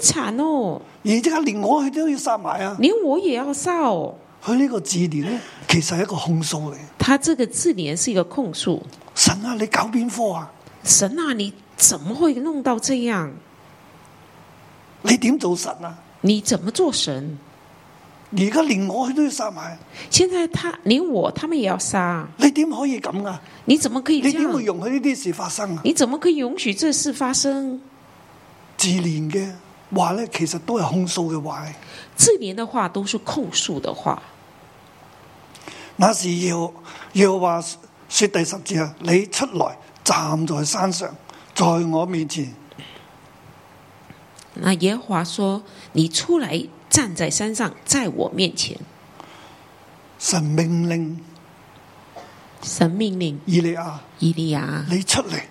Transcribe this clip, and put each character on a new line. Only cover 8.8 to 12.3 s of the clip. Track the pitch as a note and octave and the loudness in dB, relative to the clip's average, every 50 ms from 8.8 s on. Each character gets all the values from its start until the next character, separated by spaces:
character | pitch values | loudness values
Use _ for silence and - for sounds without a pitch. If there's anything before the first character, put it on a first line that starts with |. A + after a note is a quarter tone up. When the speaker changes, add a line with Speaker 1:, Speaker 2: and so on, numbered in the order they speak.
| - - - - - - - | -4 -10 -18 -20 -20 -6 0
Speaker 2:
神 | - - - F3 G3 A3 | 2 4 4 4 2 -2
啊， | B3 A#3+ G#3 | -4 -4 -2
你 | A3 | -2
搞 | G#3+ - - G3 | 0 0 0 0
邊 | A3+ A3+ A#3 A#3 A#3+ | 0 0 0 0 -2
科 | F#3+ A#3+ A3+ G3+ | 0 0 0 0
啊？ | E3+ D#3+ D#3 - - - - - - - - | 0 -4 -8 -12 -16 -20 -20 -20 -20 -4 2
Speaker 1:
神 | - - - G3+ G3 C#4 F4 | 4 4 6 4 2 0 0
啊， | D#4+ D4 B3 | -2 -2 -2
你 | G#3 G3+ G3+ - - - - - | -2 -4 -4 -8 -12 -20 -12 0
怎 | - - - F#3+ D3 | 4 4 4 4 2
麼 | C#3+ F#3 A#3+ | -4 -6 0
會 | D4 E4+ D#4 | 2 4 4